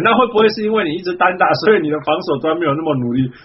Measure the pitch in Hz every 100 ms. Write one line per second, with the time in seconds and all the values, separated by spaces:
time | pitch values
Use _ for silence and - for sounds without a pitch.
0 | 226 226 247 214 220 220 214 220 170 175
1 | 180 175 180 180 156 147 214 202 151 151
2 | 151 165 175 139 160 165 160 147 160 135
3 | 120 127 127 -